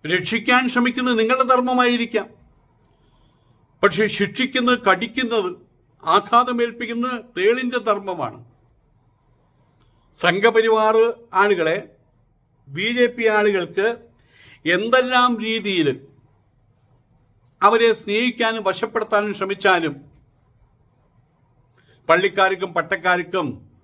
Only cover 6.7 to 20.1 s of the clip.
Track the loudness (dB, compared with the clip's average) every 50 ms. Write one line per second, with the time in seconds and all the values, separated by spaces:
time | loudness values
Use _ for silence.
6.7 | -4 -10 -10 -8 -6 -4 -4 -4 -6 -8 -12 -12 _ 0 2 2 2 2 -2 -4
7.7 | -4 -4 -2 -2 -2 -2 -4 -8 -6 -6 -6 -8 -8 -14 -20 _ _ _ _ _
8.7 | _ _ _ _ _ _ _ _ _ _ _ _ _ _ _ _ _ _ _ _
9.7 | _ _ _ _ _ _ _ _ _ -2 0 0 0 4 2 4 4 4 4 4
10.7 | 2 4 2 2 4 4 2 2 0 -6 -16 _ 0 2 2 2 2 0 0 -2
11.7 | -2 -4 -6 -12 _ _ _ _ _ _ _ _ _ _ _ _ _ _ _ -14
12.7 | -8 -4 -4 -2 2 2 2 0 0 0 0 2 2 2 2 2 0 0 -4 -4
13.7 | -4 -2 -2 -2 -2 -4 -14 _ _ _ _ _ _ _ -20 -20 -20 _ _ -2
14.7 | 0 0 0 2 2 2 2 2 2 2 2 2 0 -2 -2 -4 -4 -4 -2 -2
15.7 | -2 0 0 0 -2 -4 -10 -20 _ _ _ _ _ _ _ _ _ _ _ _
16.7 | _ _ _ _ _ _ _ _ _ _ _ _ _ _ _ _ _ _ 4 4
17.7 | 4 6 4 2 2 0 -4 -4 -2 0 0 -2 -2 -2 -4 -2 -2 -2 -2 -4
18.7 | -2 -2 -6 -6 -4 -6 -4 0 0 0 0 -2 -6 -6 -6 -6 -6 0 2 2
19.7 | 2 2 0 -4 -6 -8 -18 -20